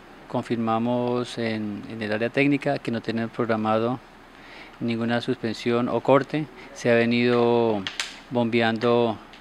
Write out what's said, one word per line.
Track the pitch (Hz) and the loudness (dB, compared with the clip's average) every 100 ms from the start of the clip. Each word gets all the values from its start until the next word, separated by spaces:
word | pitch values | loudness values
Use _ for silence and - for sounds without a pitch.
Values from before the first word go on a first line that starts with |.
| - - - | -20 -20 -8
confirmamos | 123 - 117 113 113 120 123 123 123 120 - | -6 -4 -2 0 0 0 -2 0 -2 -4 -4
en, | 113 110 107 104 104 | -4 -4 -6 -8 -10
en | 113 | -8
el | 107 | -4
área | 107 117 | -2 -2
técnica | 139 143 139 147 139 | 2 2 2 0 -4
que | - | -4
no | 113 | -6
tenemos | - 113 113 | -4 -4 -4
programado | - 117 110 107 110 113 127 - - - - - - - - | -4 -2 0 2 2 0 -4 -10 -20 -20 -20 -20 -20 -18 -6
ninguna | 117 113 117 120 | -4 -2 0 0
suspensión | 120 123 113 107 120 117 123 | -2 -2 -4 -4 0 0 0
o | 117 | 0
corte. | - 139 135 151 147 - - | 4 4 4 -4 -6 -12 -18
Se | - 123 | -4 2
ha | |
venido | 117 117 120 120 120 120 120 117 104 95 - - - - | 4 4 4 4 4 4 4 2 0 -4 -8 -10 -12 -4
bombeando | 123 117 117 113 113 120 120 117 104 - - | -2 2 2 2 2 2 4 2 -2 -10 -20